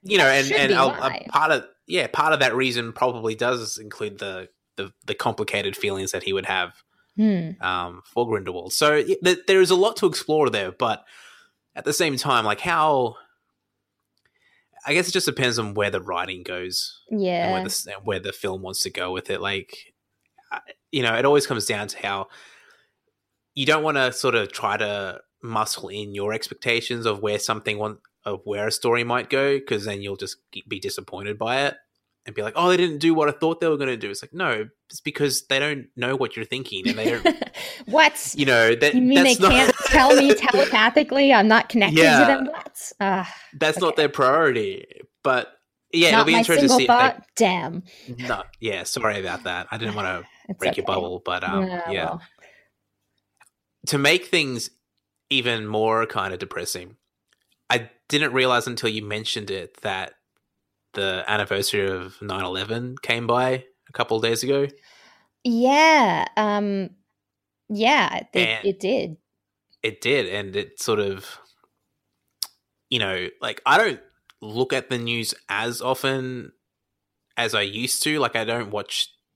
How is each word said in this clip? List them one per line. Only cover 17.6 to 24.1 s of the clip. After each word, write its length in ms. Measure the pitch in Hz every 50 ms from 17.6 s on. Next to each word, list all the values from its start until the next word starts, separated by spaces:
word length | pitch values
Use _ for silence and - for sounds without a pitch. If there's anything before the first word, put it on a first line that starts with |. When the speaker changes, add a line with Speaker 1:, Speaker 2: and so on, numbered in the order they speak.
| 185
Speaker 1:
the 20 | 196
s-, 160 | 190 - -
and 200 | - 101 98 98
where 140 | 107 98 92
the 120 | 92 98 -
film 280 | - - 98 92 95
wants 200 | 92 92 95 -
to 80 | - 95
go 220 | - 92 90 90
with 180 | 92 90 - -
it. 120 | 101 95
Like, 520 | 92 98 98 98 98 _ - - - _ _ _ _ _ _ _ _ _ _ _ _ _
I, 80 | - - _ - - _ _ _
you 120 | - 143 123
know, 100 | 113 113
it 100 | 113 127
always 200 | 139 147 143 139
comes 200 | - 135 113 101
down 220 | - 110 101 107 98
to 80 | - -
how 260 | - 101 98 98 95 _ - - - - - _ _ _ _ _ _ _ _ _ _ _ _ _ _ _ _ _ _ _ _
you 120 | 143 135
don't 180 | 135 151 156 151
wanna 280 | 156 147 139 131 127